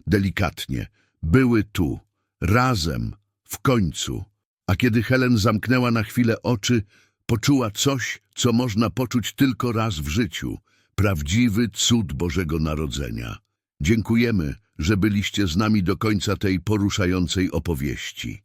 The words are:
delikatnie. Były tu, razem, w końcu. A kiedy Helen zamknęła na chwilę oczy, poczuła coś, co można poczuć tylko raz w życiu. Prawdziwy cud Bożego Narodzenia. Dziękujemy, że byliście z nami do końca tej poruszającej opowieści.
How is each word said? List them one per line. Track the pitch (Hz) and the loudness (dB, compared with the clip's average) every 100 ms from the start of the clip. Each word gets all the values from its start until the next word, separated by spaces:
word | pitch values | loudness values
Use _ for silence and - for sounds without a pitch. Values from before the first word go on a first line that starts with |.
| - | 0
delikatnie. | 101 98 - 85 - - 65 50 _ _ _ | 2 2 0 -2 -4 -8 -6 -8 _ _ _
Były | 80 123 127 117 | 2 4 6 4
tu, | 101 - 78 55 - _ _ _ | 0 0 -2 -2 -10 _ _ _
razem, | 82 110 127 117 78 64 57 - _ _ | 0 2 2 2 -2 -4 -6 -8 _ _
w | _ - | _ -2
końcu. | - 123 87 - - 58 95 _ _ _ - | 2 2 2 -2 -6 -8 -10 _ _ _ -2
A | 95 | 2
kiedy | 123 113 | 2 2
Helen | 104 131 127 120 | 2 0 2 2
zamknęła | 104 107 - 127 123 | 2 0 0 2 2
na | 117 | 0
chwilę | 104 - 117 110 | -2 0 0 0
oczy, | - 120 - 123 - _ _ _ - | -2 -2 0 0 -2 _ _ _ -4
poczuła | 117 120 139 113 | -2 2 2 0
coś, | - 139 139 - - _ - | -2 -2 -2 -4 -10 _ -2
co | 127 | 2
można | 113 127 101 113 | 2 2 0 0
poczuć | - 127 123 101 | 0 -2 -2 -4
tylko | - 139 123 123 | 0 0 2 -2
raz | 110 110 76 | -2 -2 -2
w | 73 | -4
życiu. | 85 104 - 64 50 - _ _ - | -2 -2 -4 -8 -8 -14 _ _ 0
Prawdziwy | 104 85 73 101 123 98 120 | 0 0 0 2 2 2 -2
cud | - - 120 95 | -2 0 2 0
Bożego | 67 87 85 82 80 | -4 -2 -2 -2 0
Narodzenia. | 78 76 78 67 65 57 58 52 _ _ _ _ | -2 -2 -4 -4 -6 -6 -8 -12 _ _ _ _
Dziękujemy, | 71 113 101 117 117 107 73 67 _ - | 0 2 2 2 2 2 -2 -6 _ -6
że | 80 107 | 0 2
byliście | 107 101 101 - 98 | 2 0 -2 -2 0
z | 80 | 2
nami | 107 107 | 2 2
do | 90 98 | 2 0
końca | 110 107 - 92 | 0 0 0 -2
tej | 101 95 | 0 0
poruszającej | 92 107 98 - 90 92 85 95 92 | 0 0 0 0 0 0 0 0 -2
opowieści. | 82 85 76 71 58 - - 58 52 | -2 -2 -4 -4 -6 -10 -10 -12 -12